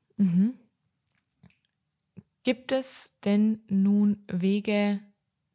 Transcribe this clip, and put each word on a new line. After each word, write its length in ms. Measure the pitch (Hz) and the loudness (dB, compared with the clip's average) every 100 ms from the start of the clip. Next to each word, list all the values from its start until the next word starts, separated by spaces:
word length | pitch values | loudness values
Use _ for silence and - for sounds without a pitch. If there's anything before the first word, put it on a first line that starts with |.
| _ - | _ -2
Mhm. 380 | 190 175 220 254 _ _ _ _ _ _ _ _ - _ _ _ _ _ _ - - _ 247 | 0 2 0 -2 _ _ _ _ _ _ _ _ -20 _ _ _ _ _ _ -20 -20 _ -4
Gibt 240 | 254 - | -4 -4
es 480 | 262 262 - - _ 202 | -4 -4 -6 -8 _ 0
denn 340 | 208 214 220 - | 2 2 -2 -4
nun 560 | 196 196 208 208 202 - | 0 2 2 2 0 -6
Wege, 720 | 180 190 202 208 208 202 202 - _ _ _ _ | -4 -2 -2 -2 -2 0 -4 -8 _ _ _ _